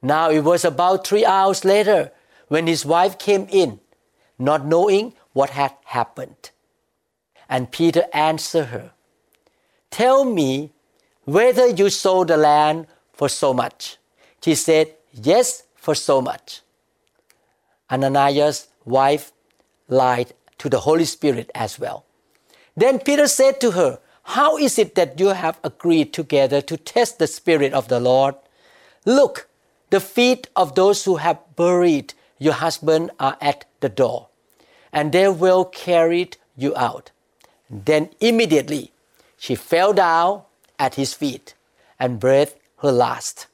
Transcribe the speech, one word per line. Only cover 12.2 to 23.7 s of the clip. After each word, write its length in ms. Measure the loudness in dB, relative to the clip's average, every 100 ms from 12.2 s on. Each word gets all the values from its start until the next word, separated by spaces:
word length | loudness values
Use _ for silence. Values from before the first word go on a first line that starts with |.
| 2
the 80 | 2
land 500 | 4 4 2 0 -8 _ _
for 140 | _ -4
so 260 | -2 -2
much." 440 | 0 -4 _ -18 -18 _ _ _ _
She 140 | -2 -2
said, 400 | 2 2 2 -4 _
"Yes, 520 | -8 0 2 2 -4 _ _
for 200 | -6 -6
so 260 | 0 0
much." 400 | 0 -10 _ -20 _ _ _ _ _ _ _ _ _ _ _ _ _
Ananias' 760 | -4 -2 2 2 2 0 -2 -14 _ -4
wife 460 | 0 2 0 -4 _ _ _ _ _ _
lied 460 | 0 2 0 -4 -10 _ _
to 120 | -4
the 120 | -2
Holy 240 | 2 0 0
Spirit 460 | -2 -4 -4 -6
as 260 | -10 -10 -8
well. 260 | -12 -12 _ _ _ _ _ _ _ 0
Then 240 | 0 2
Peter 280 | 0 0 2
said 340 | 2 2 2
to 100 | -2